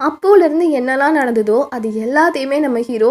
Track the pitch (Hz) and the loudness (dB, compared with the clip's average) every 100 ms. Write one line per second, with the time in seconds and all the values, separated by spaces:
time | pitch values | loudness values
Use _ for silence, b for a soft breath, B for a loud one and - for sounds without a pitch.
0 | 285 311 381 403 330 311 339 277 254 262 | -6 -2 4 4 4 2 0 0 -2 0
1 | 285 311 254 226 214 226 277 226 220 214 | 0 0 0 0 0 0 -2 -6 -6 -6
2 | 226 285 339 302 269 285 285 233 240 226 | -2 0 0 0 -2 -2 0 -2 -4 0
3 | 226 | 0